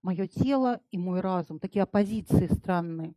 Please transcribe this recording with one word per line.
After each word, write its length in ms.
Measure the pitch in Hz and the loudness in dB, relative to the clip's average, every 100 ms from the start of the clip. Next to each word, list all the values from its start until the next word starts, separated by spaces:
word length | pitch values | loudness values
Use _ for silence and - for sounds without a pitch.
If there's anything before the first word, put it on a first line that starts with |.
«Моё 260 | 185 180 190 | -4 -4 -4
тело 540 | - 254 269 254 240 _ | -2 0 2 0 -2 _
и 60 | 190 | -6
мой 240 | 180 180 | -2 -2
разум». 380 | 190 185 165 156 | -2 -2 -4 -8
Такие 240 | 185 208 | -4 0
оппозиции 640 | 190 202 202 220 - - 180 | 2 2 0 -2 4 4 4
странные. 640 | - - 180 170 165 160 | 0 0 0 0 -6 -8